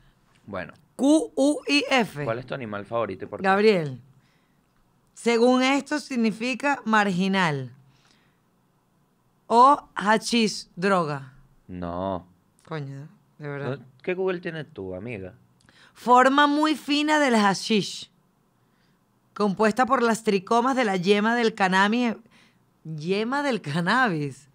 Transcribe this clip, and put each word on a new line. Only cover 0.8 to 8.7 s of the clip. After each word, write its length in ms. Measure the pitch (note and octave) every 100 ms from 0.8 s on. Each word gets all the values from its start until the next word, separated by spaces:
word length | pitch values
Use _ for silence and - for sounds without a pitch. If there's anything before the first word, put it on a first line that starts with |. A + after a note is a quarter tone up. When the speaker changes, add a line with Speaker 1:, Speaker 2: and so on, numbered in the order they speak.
| _ -
Speaker 2:
Q 360 | C4+ D#4 - -
U 240 | C#4 D4 -
I 160 | C#4+ B4+
F. 340 | C4+ F#3 C#3+
Speaker 1:
¿Cuál 160 | C3 A#2
es 60 | -
tu 80 |
animal 320 | C#3+ A2+ G2+ G2+
favorito 400 | A#2 G#2 F#2 G2+
y 20 |
por 120 | G#2
qué? 40 |
Speaker 2:
Gabriel. 560 | F#3+ G3 G#3+ F#3 D3 B2 - _ _ _ _ _ _ _ _ _ _
Según 500 | - A3+ A#3 B3 B3+
esto, 360 | C4 C#4 C#4 D4+
significa 840 | - B3 A3+ F#3 B3 A#3+ C#4+ C4+ A3
marginal. 840 | G#3+ G3+ F3 F#3+ F#3+ E3+ C#3 B2+ - _ _ _ _ _ _ _ _ _